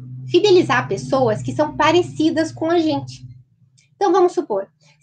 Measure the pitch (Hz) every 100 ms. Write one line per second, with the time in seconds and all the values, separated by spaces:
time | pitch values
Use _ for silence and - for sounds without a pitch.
0 | - - - 349 415 359 277 247 247 240
1 | - 269 240 220 - 269 - - 311 339
2 | 349 - 311 285 320 - 320 349 311 277
3 | - - - - _ _ _ _ _ _
4 | 392 370 359 359 294 196 202 _ _ _